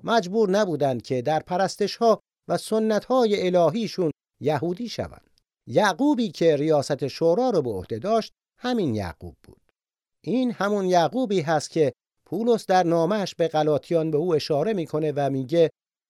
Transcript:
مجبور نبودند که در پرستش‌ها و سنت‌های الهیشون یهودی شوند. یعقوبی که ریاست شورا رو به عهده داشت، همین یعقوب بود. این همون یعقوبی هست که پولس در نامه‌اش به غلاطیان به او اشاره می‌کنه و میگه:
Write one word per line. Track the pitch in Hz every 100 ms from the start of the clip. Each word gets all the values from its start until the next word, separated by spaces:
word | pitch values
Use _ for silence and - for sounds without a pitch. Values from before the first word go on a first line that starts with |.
مجبور | - 226 175 214 208
نبودند | 196 208 147 139 123
که | - 127
در | 123 156
پرستش‌ها | - 180 190 - 202 - 233 202 _ _ -
و | 175
سنت‌های | - 220 220 208 - 254 226 196 185
الهیشون | 180 165 202 208 - 165 - _ _
یهودی | 120 151 165 190 240
شوند. | - 80 - _ _ _ _ -
یعقوبی | 127 208 170 285 262 220
که | - 165 147
ریاست | 156 151 131 139 135
شورا | - 165 180 254
رو | 190
به | 123
عهده | 98 87 113
داشت، | 180 226 208 _ _ _
همین | 247 247 165 107
یعقوب | 90 - 85 73
بود. | - - _ _ _ _ _ _
این | - 233 254
همون | 180 202 208 185
یعقوبی | 180 165 254 247 196
هست | 151 156 -
که | 170 143 - _ _ _
پولس | 180 233 226 -
در | 185
نامه‌اش | 175 165 165 214 185 -
به | 160
غلاطیان | 156 156 147 - 165 160
به | 147
او | 180 156
اشاره | - 147 185
می‌کنه | 208 151 151 156 143
و | 139
میگه: | 135 127 170 156 - _ _